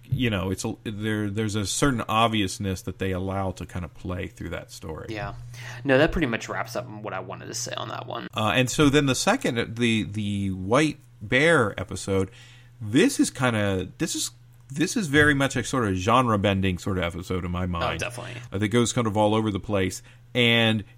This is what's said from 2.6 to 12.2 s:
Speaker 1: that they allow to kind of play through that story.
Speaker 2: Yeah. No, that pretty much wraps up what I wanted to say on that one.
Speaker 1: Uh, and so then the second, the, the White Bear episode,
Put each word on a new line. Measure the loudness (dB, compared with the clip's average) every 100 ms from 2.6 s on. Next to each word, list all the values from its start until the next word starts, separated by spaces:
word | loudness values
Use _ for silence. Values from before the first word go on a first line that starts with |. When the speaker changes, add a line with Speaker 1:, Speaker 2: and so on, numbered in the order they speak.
| -4 -4
Speaker 1:
that | -6 -6
they | -4
allow | -2 -4 -2 -4
to | -4 -8
kind | -8
of | -10
play | -10 -8 -6 -8
through | -10 -10
that | -8 -12
story. | -14 -12 -10 -8
Speaker 2:
Yeah. | -6 -6 -8 -12 -14 -14 -6
No, | 2 4
that | 4
pretty | 2 -2
much | -2 -4
wraps | -6 -6
up | -8 -8
what | -12 -10
I | -10
wanted | -10 -12 -10
to |
say | -8 -6 -8
on | -8
that | -8 -8
one. | -8 -6
Speaker 1:
Uh, | -2 0
and | 2 2
so | 4 4
then | 6
the | 4
second, | 2 2 2 0 -2 -4 0
the, | 2 2
the | 0 -4 -4 -2 -2
White | -4 0 2 2 -2 -16 -16
Bear | 0 4 6 4 2 -2
episode, | -8 -8 0 0